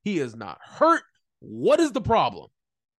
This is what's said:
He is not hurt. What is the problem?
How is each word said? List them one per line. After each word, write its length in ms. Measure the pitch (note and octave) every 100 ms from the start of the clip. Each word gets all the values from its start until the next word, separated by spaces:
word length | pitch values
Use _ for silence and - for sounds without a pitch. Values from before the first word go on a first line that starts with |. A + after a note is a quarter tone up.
He 160 | G#3 F3+
is 180 | B2+ A2
not 220 | G2+ -
hurt. 400 | - - D4 D#4+ - _ _ _
What 380 | - A2 E3 D4+
is 120 | D#4+
the 100 | A#3+
problem? 480 | F3+ A3 C3 F#2 C2 _ _ _ _